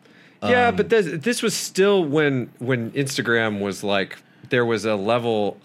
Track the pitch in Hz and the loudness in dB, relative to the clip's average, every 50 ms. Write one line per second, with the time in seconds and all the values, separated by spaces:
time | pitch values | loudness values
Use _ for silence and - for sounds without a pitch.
0 | _ _ _ _ - - _ _ - 214 247 247 247 240 214 180 - 165 233 226 | _ _ _ _ -20 -20 _ _ -2 2 2 4 4 2 2 0 0 2 2 2
1 | 196 156 - 160 131 226 - - 233 220 - - - - - 190 190 202 202 190 | 2 2 -2 -4 -2 -2 -2 -2 -2 -2 -2 -4 -6 -4 0 2 2 4 4 2
2 | 170 143 135 156 151 143 135 131 117 - - - 117 120 131 120 117 110 - 135 | 2 2 2 2 2 2 2 0 -2 -4 -8 -8 -4 -2 -2 -2 -2 -4 -4 -4
3 | 139 135 - - 113 117 117 117 113 110 104 101 101 101 92 - - 101 101 98 | -4 -2 -2 -4 -2 0 0 2 2 0 -2 -2 -4 -4 -4 -4 -4 -2 0 0
4 | 92 - - - - _ _ _ - 123 - 123 120 117 113 107 98 110 107 101 | -2 -2 -6 -14 -20 _ _ _ -8 -2 0 0 2 2 0 0 0 0 -2 0
5 | 95 107 120 123 117 120 113 107 104 98 - - - | 0 0 0 0 0 0 0 0 0 -2 -4 -6 -4